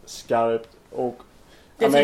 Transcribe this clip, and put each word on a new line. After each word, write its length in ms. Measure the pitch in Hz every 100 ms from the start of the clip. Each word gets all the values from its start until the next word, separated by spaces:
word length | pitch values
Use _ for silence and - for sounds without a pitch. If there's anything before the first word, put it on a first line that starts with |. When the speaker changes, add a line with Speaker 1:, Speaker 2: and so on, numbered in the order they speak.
Speaker 1:
skarpt 640 | - - - 117 117 113 113 - -
och 240 | - 127 120 - - - - - -
Speaker 2:
Det 60 |
Speaker 1:
ja, 40 | 220
men 20 | -